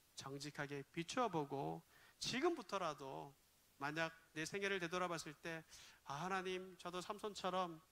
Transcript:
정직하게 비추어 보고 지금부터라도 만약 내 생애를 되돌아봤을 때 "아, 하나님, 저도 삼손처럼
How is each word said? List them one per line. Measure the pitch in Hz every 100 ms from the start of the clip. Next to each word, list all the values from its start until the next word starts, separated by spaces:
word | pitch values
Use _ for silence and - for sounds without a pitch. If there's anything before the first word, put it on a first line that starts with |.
| -
정직하게 | - 131 139 147 147 139 143 -
비추어 | 165 165 262 233
보고 | 165 139 139 151 165 - - - -
지금부터라도 | - 240 349 320 - 196 170 143 135 151 147 - - - - -
만약 | 143 156 160 - -
내 | 156
생애를 | 156 202 196 196
되돌아봤을 | 165 180 180 165 160
때 | 147 175 165 - - - -
"아, | -
하나님, | 143 180 190 185 185 185 180
저도 | 175 180
삼손처럼 | 175 208 214 190 190 185 175 160 -